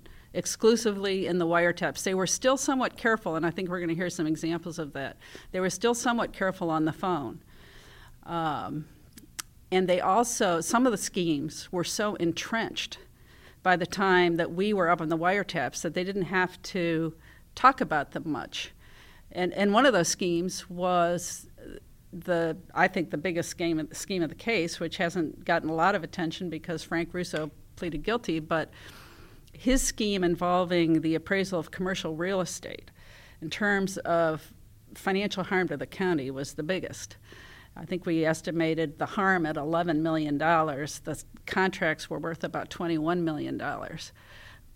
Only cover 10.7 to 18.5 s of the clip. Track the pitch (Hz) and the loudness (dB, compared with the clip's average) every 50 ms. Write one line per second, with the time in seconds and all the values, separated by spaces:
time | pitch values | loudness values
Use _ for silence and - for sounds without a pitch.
10.7 | - 233 254 254 214 185 - - - 196 175 165 156 143 143 160 - - - - | 4 4 4 4 4 2 -2 -4 -2 0 2 2 2 0 -2 -4 -6 -10 -10 -4
11.7 | - 180 165 - - - 214 214 202 - 170 170 165 - - - - 226 208 - | -2 -2 -2 0 0 -2 -2 -2 0 0 0 0 0 -2 -4 -4 -2 -2 -2 -2
12.7 | - - - - - - - - - - - - - - - - - - - 185 | -4 -6 -8 -8 -10 -14 -18 -20 -20 -20 -20 -20 -20 -20 -20 -20 -12 -2 2 4
13.7 | 180 170 180 165 - - 202 190 185 180 180 175 170 165 170 - 165 175 196 214 | 4 4 2 -2 -2 0 4 6 6 6 6 6 4 2 0 0 0 0 0 2
14.7 | 214 196 175 165 175 170 165 156 165 160 165 180 190 208 190 - - 165 131 123 | 4 4 4 4 4 4 4 2 0 2 2 2 2 2 0 -2 -2 -2 -2 -2
15.7 | - - - 170 147 185 185 190 196 202 180 147 196 185 185 175 - - - - | -2 -4 -4 -4 -2 -2 -2 -2 -2 -2 -2 0 0 0 0 0 -2 -8 -12 -6
16.7 | - 196 170 170 165 160 165 160 160 - - - - - - - - - - 254 | -2 0 0 2 2 2 0 -2 -4 -8 -16 -20 -20 -20 -20 -18 -2 4 6 6
17.7 | 269 - - - 156 151 139 - - 156 139 165 143 113 78 - | 6 4 0 0 0 0 -2 -2 -6 -8 -4 -4 -4 -4 -6 -8